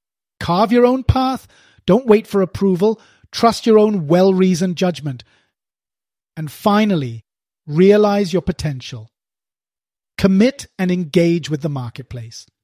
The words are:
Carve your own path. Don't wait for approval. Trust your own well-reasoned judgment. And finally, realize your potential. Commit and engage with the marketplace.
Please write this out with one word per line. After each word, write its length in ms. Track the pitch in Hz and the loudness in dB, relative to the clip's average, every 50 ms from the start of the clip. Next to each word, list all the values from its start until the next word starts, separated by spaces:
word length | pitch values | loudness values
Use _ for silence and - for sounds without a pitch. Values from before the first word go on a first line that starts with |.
| _ _ _ _ _ _ _ - | _ _ _ _ _ _ _ -10
Carve 320 | - - 170 180 220 190 | -6 -2 0 0 0 2
your 140 | 233 240 240 | 4 4 4
own 180 | 247 254 262 254 | 4 2 0 0
path. 440 | - - 262 262 262 262 226 - _ _ _ _ _ _ _ _ | 0 0 0 -2 -2 -4 -6 -10 _ _ _ _ _ _ _ _
Don't 180 | - 180 240 269 | 0 0 2 4
wait 220 | 240 208 214 - | 2 2 2 0
for 160 | - - 196 190 | -2 -2 -2 -2
approval. 580 | - - - 196 196 185 160 196 220 226 - _ _ _ _ _ _ | -2 -4 -2 -2 -2 0 0 0 -2 -2 -4 _ _ _ _ _ _
Trust 340 | - - - 226 214 - - | -4 0 0 0 0 0 2
your 140 | 233 220 214 | 4 4 4
own 260 | 208 220 214 196 156 | 4 2 0 -2 -2
well-reasoned 720 | 139 165 175 190 196 190 185 190 185 185 151 190 185 175 | 0 2 4 4 4 2 2 2 0 0 0 -2 -4 -4
judgment. 480 | 143 185 180 170 - 143 147 131 120 - _ _ _ _ _ _ _ _ _ _ _ _ _ _ _ _ _ _ _ _ _ _ | -2 -4 -4 -4 -6 -8 -10 -10 -12 -16 _ _ _ _ _ _ _ _ _ _ _ _ _ _ _ _ _ _ _ _ _ _
And 140 | - 160 143 | -12 -12 -12
finally, 760 | - - - 208 202 208 220 208 196 160 135 120 117 113 - _ _ _ _ _ _ _ _ | -10 -4 -2 0 2 2 2 0 0 -2 -4 -6 -10 -14 -18 _ _ _ _ _ _ _ _
realize 680 | 156 147 160 185 196 208 214 214 208 202 202 208 170 | -4 0 4 4 6 6 4 4 2 0 -2 -2 -2
your 120 | 170 175 - | -4 -4 -4
potential. 680 | - 170 - - 156 139 127 - - - 113 110 - _ _ _ _ _ _ _ _ _ _ _ _ _ _ _ _ _ _ _ _ _ - | -4 -6 -6 -6 -8 -8 -10 -12 -14 -16 -16 -18 -20 _ _ _ _ _ _ _ _ _ _ _ _ _ _ _ _ _ _ _ _ _ 0
Commit 480 | - 196 190 190 220 262 269 - - - _ | 2 4 4 4 2 2 0 -4 -12 -14 _
and 140 | - 190 180 | -6 -4 -4
engage 580 | 180 180 180 147 - 175 170 170 170 170 139 139 | -2 -4 -4 -2 0 0 2 2 0 -2 -4 -6
with 140 | 156 143 143 | -8 -6 -6
the 60 | 160 | -6
marketplace. 760 | 143 131 123 117 - - 123 - - 123 113 117 - - - _ _ _ | -8 -8 -10 -10 -12 -16 -16 -16 -16 -16 -16 -16 -20 -20 -20 _ _ _